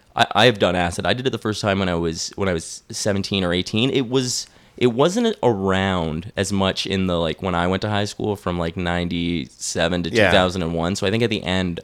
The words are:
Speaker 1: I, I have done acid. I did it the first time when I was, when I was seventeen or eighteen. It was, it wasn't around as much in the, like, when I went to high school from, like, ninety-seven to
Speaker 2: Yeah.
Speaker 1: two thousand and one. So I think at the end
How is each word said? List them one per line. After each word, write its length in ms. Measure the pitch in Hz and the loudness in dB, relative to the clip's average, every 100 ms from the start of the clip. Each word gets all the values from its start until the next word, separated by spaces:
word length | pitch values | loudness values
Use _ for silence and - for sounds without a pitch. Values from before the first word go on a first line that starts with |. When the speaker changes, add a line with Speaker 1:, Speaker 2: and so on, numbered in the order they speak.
| _ | _
Speaker 1:
I, 120 | - - | 0 2
I 120 | - 123 | 4 4
have 120 | 104 | 6
done 160 | 98 90 | 2 2
acid. 300 | 87 87 85 | 0 0 -2
I 60 | |
did 120 | 120 131 | -2 -2
it 40 | |
the 80 | 113 | -2
first 220 | 110 104 | -2 -2
time 180 | 107 98 | 0 2
when 100 | 92 | 2
I 60 | |
was, 360 | 85 82 82 - - | 0 0 -2 -8 -4
when 120 | 95 | -2
I 40 | |
was 300 | 85 - - - | -2 -4 -14 -14
seventeen 540 | - 110 98 - 98 | -4 -2 -2 0 0
or 80 | 87 | 0
eighteen. 380 | 90 - 110 127 | 0 0 0 0
It 180 | - 117 | 0 0
was, 380 | 131 127 - - - _ - | 0 0 -4 -8 -16 _ 0
it 100 | 123 | 2
wasn't 480 | 117 165 214 233 - | 4 2 2 0 0
around 920 | 123 101 95 95 196 90 80 80 98 - | 0 2 2 2 2 0 -2 -4 -6 -6
as 140 | 92 | -2
much 340 | 98 95 - - | 0 0 0 -2
in 200 | 95 92 | -2 0
the, 100 | 87 | 0
like, 240 | 82 78 | -2 -2
when 120 | 92 | -2
I 120 | 85 90 | 0 0
went 160 | 95 | 0
to 60 | 107 | -2
high 140 | 104 | -2
school 320 | 104 - 104 101 | -4 -4 -4 -4
from, 220 | 92 87 | -4 -2
like, 180 | 85 92 | -2 -2
ninety-seven 1300 | 87 87 87 87 85 85 60 - - - 85 90 | -2 -2 -2 -2 -2 -2 -6 -10 -6 -2 0 0
to 60 | 82 | 0
Speaker 2:
Yeah. 200 | 113 95 | 2 4
Speaker 1:
two 60 | 95 | 4
thousand 260 | 92 92 | 4 0
and 100 | 82 | -2
one. 220 | 85 85 101 | -2 -2 -2
So 100 | 98 | -2
I 40 | |
think 120 | 113 | 0
at 80 | 117 | 0
the 120 | 107 | -2
end 380 | - 92 92 85 | -2 -2 -2 -4